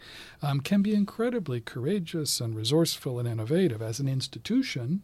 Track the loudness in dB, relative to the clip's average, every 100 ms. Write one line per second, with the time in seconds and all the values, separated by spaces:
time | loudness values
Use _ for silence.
0 | -18 -18 -18 -4 0 0 2 2 4 2
1 | 2 0 -2 0 -2 -4 -4 -4 -2 -2
2 | -2 -4 -2 -2 -2 -2 2 4 4 0
3 | -4 -2 -2 -2 0 4 4 2 -4 -2
4 | 0 -2 -4 -10 0 0 0 -2 -2 -2